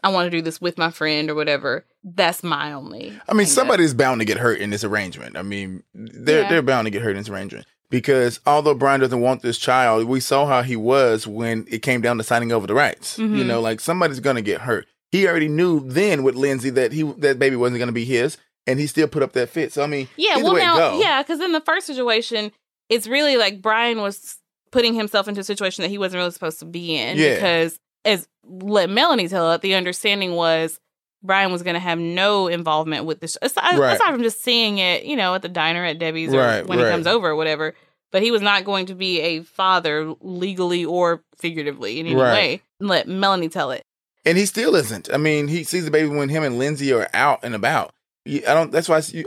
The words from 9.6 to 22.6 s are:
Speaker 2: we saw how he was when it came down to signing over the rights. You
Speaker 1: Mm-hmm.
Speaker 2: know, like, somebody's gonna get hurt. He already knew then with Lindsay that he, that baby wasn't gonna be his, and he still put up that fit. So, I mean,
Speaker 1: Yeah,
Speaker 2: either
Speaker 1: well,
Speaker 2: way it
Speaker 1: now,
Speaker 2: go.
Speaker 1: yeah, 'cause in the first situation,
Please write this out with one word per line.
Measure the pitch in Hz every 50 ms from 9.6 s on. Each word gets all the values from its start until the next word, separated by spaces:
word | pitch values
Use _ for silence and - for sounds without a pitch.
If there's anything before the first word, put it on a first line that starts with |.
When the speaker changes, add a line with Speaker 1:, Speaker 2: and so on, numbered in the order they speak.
| - - 127 127 127 117 110 110 113
Speaker 2:
we | 120 131 131
saw | 123 - 135 139 143
how | 143 139 123 120
he | 131 123
was | 113 107 120 135 139 131 120 110 110 110
when | 110 104 113 117 117 113 110 107 -
it | 113 110 -
came | 135 123 120
down | 110 117 120
to | 113 107
signing | - 120 117 120 117
over | 117 113 98
the | 92 104
rights. | 135 143 110 - - - - - -
You | 220
Speaker 1:
Mm-hmm. | 214 214 - 127
Speaker 2:
know, | 120 117 117
like, | 113 113 113 110
somebody's | - - 170 185 175 156 139 127
gonna | 110 139 131 120
get | 104 101 92 -
hurt. | 117 127 113 90 - _ _ _ _ _
He | - 190 196
already | 180 170 165 156 151
knew | 147 156 180 180 165 147
then | 135 131 127 165 202 214 175 143 131
with | 135 120
Lindsay | 127 139 139 135 131 117 135
that | 123 131 127 117
he, | 131 156 156 147 139
that | - 147 143 135
baby | 123 139 135 131
wasn't | 120 120 123 123 120
gonna | 123 120
be | 113 120 117
his, | 127 131 117 123 156 - - _ _ _ _ _
and | - 131 139
he | 147
still | 143 - 165 156
put | 147 - 156
up | 135 - -
that | 127 - -
fit. | - 165 156 113 -
So, | 143 143
I |
mean, | 151 147 139 131 - _
Speaker 1:
Yeah, | - 339 427 330
Speaker 2:
either | 262 277
Speaker 1:
well, | 359 370
Speaker 2:
way | -
it | 370
Speaker 1:
now, | 349 330
Speaker 2:
go. | 320 330 294 - 330
Speaker 1:
yeah, | 440 349 294 269
'cause | 285 - 330 294
in | 370 359
the | 330 311
first | 311 - 320 381 359
situation, | - 285 254 247 240 220 220 226 - 233 214 214 208 - _